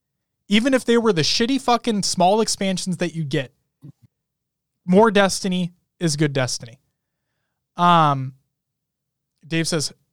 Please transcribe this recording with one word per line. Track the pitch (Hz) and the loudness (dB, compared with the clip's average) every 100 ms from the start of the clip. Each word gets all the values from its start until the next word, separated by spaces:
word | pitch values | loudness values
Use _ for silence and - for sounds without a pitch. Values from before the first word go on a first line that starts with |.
| _ _ _ _ - | _ _ _ _ 0
Even | 208 262 | 0 2
if | 262 | 0
they | - 233 | 2 2
were | 226 | 2
the | 170 | 0
shitty | 143 - 233 269 | 0 0 0 -2
fucking | - 233 - 208 | 0 -2 0 -2
small | - - 180 220 | -2 2 2 2
expansions | 214 - 190 180 - 170 | 0 -2 -4 -4 -6 -6
that | 175 | -6
you | 160 | -6
get, | 147 147 127 _ _ _ 143 - _ _ _ _ _ _ _ _ 180 | -6 -6 -6 _ _ _ -20 -20 _ _ _ _ _ _ _ _ 2
more | 185 226 | 4 4
Destiny | 196 196 - 196 180 175 _ _ - | 4 2 0 -4 -4 -6 _ _ -6
is | 170 147 | -4 -2
good | 151 | -2
Destiny. | 139 123 - 117 123 _ _ _ _ _ _ _ _ _ - | -2 -4 -6 -12 -20 _ _ _ _ _ _ _ _ _ 0
Um, | 175 170 151 135 131 - _ _ _ _ _ _ _ _ _ _ 147 | 4 4 4 0 -6 -14 _ _ _ _ _ _ _ _ _ _ -8
Dave | 165 160 | -6 -4
says, | 170 - - _ | -4 -6 -12 _